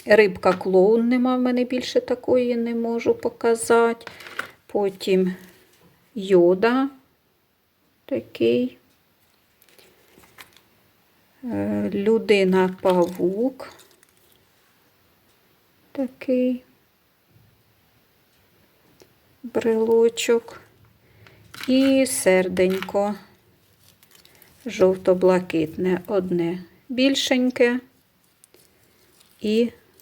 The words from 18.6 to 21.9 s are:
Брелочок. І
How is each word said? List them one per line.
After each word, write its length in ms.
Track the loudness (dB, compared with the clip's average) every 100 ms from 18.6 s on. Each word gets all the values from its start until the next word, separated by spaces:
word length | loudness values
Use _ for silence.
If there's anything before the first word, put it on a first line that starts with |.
| _ _ _ _ _ _ _ _
Брелочок. 1200 | -8 -4 -2 -2 2 2 2 0 -2 -2 -4 -18 -20 _ _ _ _ _ -20 _ _ -12 -2
І 380 | 2 4